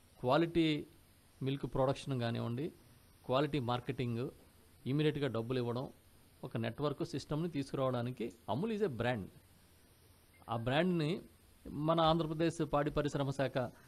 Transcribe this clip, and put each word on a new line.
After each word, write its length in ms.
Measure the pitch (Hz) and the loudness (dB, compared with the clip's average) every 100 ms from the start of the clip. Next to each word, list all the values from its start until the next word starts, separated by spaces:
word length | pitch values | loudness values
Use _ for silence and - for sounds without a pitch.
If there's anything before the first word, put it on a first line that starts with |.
| - - | -20 -6
క్వాలిటీ 680 | 123 143 165 170 160 151 - - - - - - | 2 4 4 2 2 2 -4 -16 -20 -20 -20 -6
మిల్క్ 300 | 135 139 135 | -4 -2 -2
ప్రొడక్షన్ 480 | 131 135 135 - 131 | 2 2 0 -2 -2
కానివ్వండి, 500 | 117 117 117 120 170 - - - - - - | -2 -2 -2 -4 -6 -8 -20 -20 -20 -14 0
క్వాలిటీ 340 | 127 151 147 | 2 2 0
మార్కెటింగ్, 720 | 117 120 - 127 123 113 135 - - - - - 123 | 0 -2 -2 -4 -2 -2 -4 -8 -20 -20 -20 -10 -2
ఇమీడియట్గా 420 | 139 151 151 143 | 2 2 2 0
డబ్బులు 320 | 113 113 127 | 0 0 0
ఇవ్వడం, 300 | 120 117 - - - - - - | 0 -2 -6 -10 -20 -20 -20 -14
ఒక 140 | 139 120 | -8 -4
నెట్వర్క్ 480 | 113 113 143 143 160 | -4 -2 -2 -2 -4
సిస్టమ్ని 440 | 143 - 151 175 | -6 -4 -2 -2
తీసుకురావడానికి 840 | 143 139 135 131 123 120 127 226 - - | -2 -4 0 0 0 -2 -4 -6 -8 -4
అమూల్ 220 | 127 214 | -2 -2
is 140 | 214 208 | 0 0
a 60 | 113 | 0
brand. 280 | 117 123 92 - - - - - - - - - - - - | 0 0 -4 -12 -20 -20 -20 -20 -20 -20 -20 -20 -20 -18 -6
ఆ 80 | 113 | -4
బ్రాండ్ని 640 | 113 139 180 175 147 190 - - - - - | 0 2 4 2 0 -2 -6 -20 -20 -20 -12
మన 340 | - 151 165 | -2 2 6
ఆంధ్రప్రదేశ్ 640 | 160 165 156 160 165 156 156 | 6 4 2 0 0 0 0
పాడి 180 | 147 147 | 2 2
పరిశ్రమ 380 | 147 147 143 139 | 0 0 0 0
శాఖ 420 | 135 131 139 120 - | 0 0 0 -4 -6